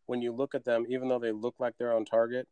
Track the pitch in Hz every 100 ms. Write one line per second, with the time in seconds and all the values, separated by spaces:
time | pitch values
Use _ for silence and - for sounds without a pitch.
0 | - 123 120 117 139 135 123 117 117 127
1 | 127 123 117 107 120 - 123 - 120 113
2 | 107 113 117 127 131